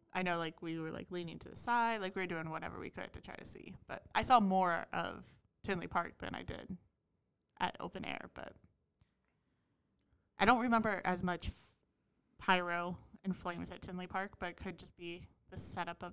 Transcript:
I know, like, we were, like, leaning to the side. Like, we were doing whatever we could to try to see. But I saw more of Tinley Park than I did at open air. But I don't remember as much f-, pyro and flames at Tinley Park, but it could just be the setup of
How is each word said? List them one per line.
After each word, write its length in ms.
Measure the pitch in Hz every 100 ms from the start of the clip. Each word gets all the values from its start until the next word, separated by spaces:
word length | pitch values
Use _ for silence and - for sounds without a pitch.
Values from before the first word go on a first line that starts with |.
| _
I 100 | 185
know, 160 | 180 170
like, 240 | 160 -
we 160 | 165 165
were, 140 | 160
like, 180 | - -
leaning 280 | 175 170 -
to 80 | -
the 80 | -
side. 440 | - 240 233 226
Like, 140 | 190
we 80 | 196
were 40 | 185
doing 220 | 165 160
whatever 280 | 156 170 -
we 120 | -
could 220 | - -
to 80 | -
try 140 | -
to 100 | -
see. 300 | - - - 185 -
But 160 | - -
I 80 | 202
saw 160 | 220 247
more 460 | 196 190 180 170 -
of 320 | 170 170 - - - _ _
Tinley 240 | - 180 170
Park 300 | 180 - -
than 160 | -
I 80 | -
did 320 | - - - 185 - _ _ _ _ _ _ -
at 160 | 180 -
open 240 | 175 185
air. 260 | 165 - -
But 200 | - - - - _ _ _ _ _ _ _ _ _ _ _ _ _ _ _ _ -
I 60 |
don't 160 | 196 247
remember 420 | 240 226 220 185
as 180 | - 180
much 240 | 185 175 -
f-, 60 | - - _ _ _ _ _ _ -
pyro 580 | - 185 175 175 175 175 - -
and 120 | 196 180
flames 340 | 180 170 170
at 120 | 175
Tinley 240 | - 180 180
Park, 260 | 190 196 -
but 120 | 180
it 60 | 170
could 220 | 190 175
just 180 | - -
be 300 | 170 175 - _ _
the 60 | 185
setup 440 | - 185 170 175
of 100 | 175